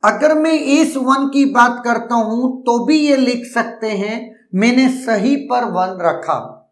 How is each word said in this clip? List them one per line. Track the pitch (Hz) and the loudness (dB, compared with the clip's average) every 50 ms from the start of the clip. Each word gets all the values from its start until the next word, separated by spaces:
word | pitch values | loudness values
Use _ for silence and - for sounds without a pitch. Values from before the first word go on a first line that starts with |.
अगर | - 208 233 - 294 302 311 | 2 0 0 2 2 2 2
मैं | 311 311 320 | 2 2 2
इस | 320 302 277 269 277 320 320 - - | 0 0 2 2 4 4 2 2 0
वन | 269 254 254 269 277 277 277 | -2 0 2 2 2 0 0
की | - 277 277 | 2 2 2
बात | - - 247 240 247 240 - - | 2 4 4 4 4 2 -2 -4
करता | 240 240 233 233 - 240 | -2 -2 -2 -2 -2 -2
हूं | 233 220 214 226 240 254 254 254 - | -2 0 0 -2 -2 -2 -2 -4 -4
तो | - 247 240 240 240 | -2 -2 -2 0 2
भी | 254 311 311 | 2 2 2
ये | 294 294 277 | 4 2 2
लिख | 254 254 247 247 240 - | 2 2 0 -2 -4 -6
सकते | - - 240 226 - - - 220 220 | -6 -4 -4 -4 -4 -6 -8 -6 -6
हैं, | 214 190 202 214 226 233 - - - _ _ _ - | -4 -4 -4 -6 -6 -8 -10 -14 -20 _ _ _ -2
मैंने | 185 214 233 247 254 262 262 254 - - | 0 2 2 4 4 2 2 0 -2 -2
सही | 226 226 202 190 262 285 285 - - | -2 -2 0 2 0 0 0 -2 -2
पर | 247 247 247 | -2 -2 -2
वन | 202 175 180 185 185 190 185 | -2 -2 -2 -2 -2 -4 -2
रखा। | 170 165 156 170 - - 151 123 107 - - - _ _ | -2 -2 -2 -2 -4 -4 -4 -4 -6 -12 -18 -20 _ _